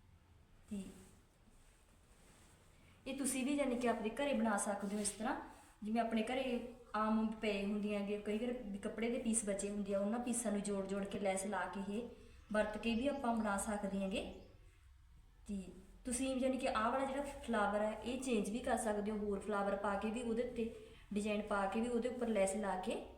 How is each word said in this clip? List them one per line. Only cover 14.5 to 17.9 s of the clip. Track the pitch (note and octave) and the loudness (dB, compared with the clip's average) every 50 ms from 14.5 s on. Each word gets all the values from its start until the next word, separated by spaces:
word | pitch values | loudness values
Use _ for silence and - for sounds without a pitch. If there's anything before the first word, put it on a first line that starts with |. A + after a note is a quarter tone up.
| - - - - - - - - - - - - - - - - - - - - | -20 -20 -20 -20 -20 -20 -20 -20 -20 -20 -20 -20 -20 -20 -20 -20 -20 -16 -10 -6
ਤੇ | G#3 G3 F3+ F#3 F3+ - - - - - - | -6 -6 -6 -8 -12 -16 -18 -20 -20 -10 -6
ਤੁਸੀਂ, | B3+ A#3+ B3 C4+ C4 C4 | -4 -2 0 2 2 2
ਯਾਨੀ | B3 C4+ C4 C4 - | 4 4 2 2 2
ਕਿ, | C4 A#3+ | 2 2
ਆਹ | - G#3+ A3 A#3+ | 2 4 4 4
ਵਾਲਾ | B3+ C4+ C4+ | 4 2 2
ਜਿਹੜਾ | C4+ C4+ C#4+ C#4+ | 0 0 -2 -2
ਫਲਾਵਰ | - - - - A#3 A3+ G#3 G#3 G3 G#3 G#3 | -4 -6 -6 -4 0 2 4 4 4 4 2
ਹੈ, | G#3+ G#3+ | 2 2